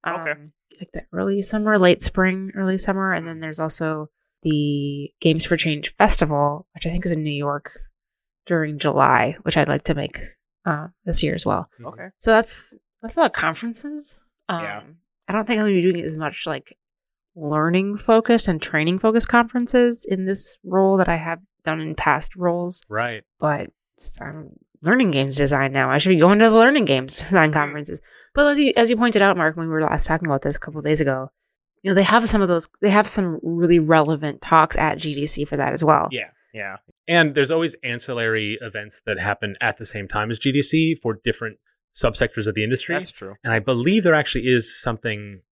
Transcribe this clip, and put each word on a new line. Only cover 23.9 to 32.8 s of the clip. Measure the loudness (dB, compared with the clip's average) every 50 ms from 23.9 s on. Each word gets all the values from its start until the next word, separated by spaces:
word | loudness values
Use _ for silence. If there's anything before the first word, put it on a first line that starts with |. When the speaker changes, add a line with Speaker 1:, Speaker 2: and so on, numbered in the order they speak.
| _ _
Speaker 2:
s-, | -2 -2 -2 -4
um, | -10 -14 -14 -14 -18 -20 -20 _ _ _ _ _
learning | 0 2 4 4 4 4
games | 2 2 0 0 0
design | 0 2 2 2 0 0 0
now. | 0 0 0 2
I | 2 2
should | 4 4
be | 6
going | 6 8 6 8 8
to | 6 6
the | 8
learning | 8 6 6 6 4 2
games | 2 2 0 0 -4 -8
<laughs> |
design | -8 -4 0 2 4 4 4
Speaker 1:
Mm. | 2
Speaker 2:
conferences. | 0 -2 -2 -6 -10 -10 -10 -12 -14 _ _ _ -20 -20 _ _
But | 2 2 4
as | 4 4
you, | 2 2 4
as | 4 4 4
you | 2
pointed | 2 2 2 4 4
out, | 4 4 4
Mark, | 2 0 0 0
when | -2 -6 -4
we |
were | -2 0
last | 0 0 0 0 0
talking | 0 0 -2 0
about | -2 -2 0
this | -2 -4 -4
a | -4
couple | -8 -10 -12 -8
of | -2
days | 0 0 0
ago, | 0 -2 -2 -4 -8 -12 _ _ _ _ _ _ _ _ _ _
you | -4 2
know, | 2
they | 4
have | 4 4 4 4 4 4
some | 2 2
of | 2 2
those, | 0 -2 -2 -8 _ _